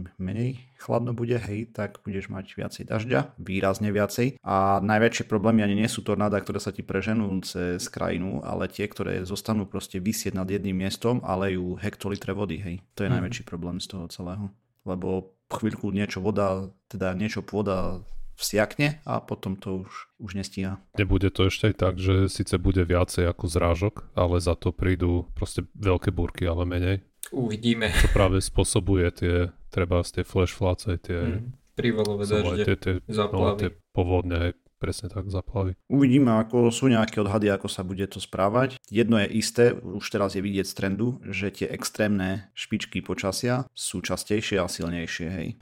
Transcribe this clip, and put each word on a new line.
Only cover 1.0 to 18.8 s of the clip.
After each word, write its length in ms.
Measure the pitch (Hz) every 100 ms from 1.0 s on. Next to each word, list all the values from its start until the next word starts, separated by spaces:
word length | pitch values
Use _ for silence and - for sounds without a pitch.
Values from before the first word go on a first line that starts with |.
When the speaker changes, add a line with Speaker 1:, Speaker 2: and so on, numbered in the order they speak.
| 123
Speaker 1:
bude, 240 | 117 120 123
hej, 300 | 98 104 113
tak 320 | - 101 -
budeš 300 | - 98 95
mať 240 | 98 95 -
viacej 280 | - - -
dažďa, 500 | 113 117 135 - -
výrazne 560 | 87 95 95 95 107
viacej. 480 | 101 101 - 127 -
A 380 | 92 95 98 98
najväčšie 480 | 98 107 113 - -
problémy 320 | 107 110 113
ani 160 | 101 101
nie 100 | 110
sú 160 | -
tornáda, 380 | 98 101 104 101
ktoré 160 | - 98
sa 140 | -
ti 100 | -
preženú 460 | - 95 95 110 104 95
cez 400 | - 90 90 90 -
krajinu, 540 | - 90 90 92 123
ale 240 | - 90 92
tie, 220 | - 104
ktoré 340 | - 95 95
zostanú 460 | 90 101 - 107 92
proste 320 | 98 - 98
visieť 340 | 92 113 101
nad 140 | 92 92
jedným 320 | 101 98 92
miestom 400 | 95 - 117 127
a 160 | 90 92
lejú 400 | 98 92 90 87
hektolitre 560 | 101 - 98 101 -
vody, 260 | 98 98 82
hej. 180 | 98 92 - -
To 80 |
je 60 | -
Speaker 2:
Mhm. 40 | 90
Speaker 1:
najväčší 240 | 92 120
problém 340 | - 85 87 90
z 100 | -
toho 200 | 98 82
celého. 400 | - 87 98 98 - _ _
Lebo 540 | - 92 92 92 - _ _
chvíľku 400 | - 107 107 104
niečo 320 | 95 101 95
voda, 420 | 95 104 98 95 95 - _
teda 240 | 98 95
niečo 320 | 92 107 107
pôda 560 | 90 98 101 92 92 90 - - -
vsiakne 680 | - - 101 104 -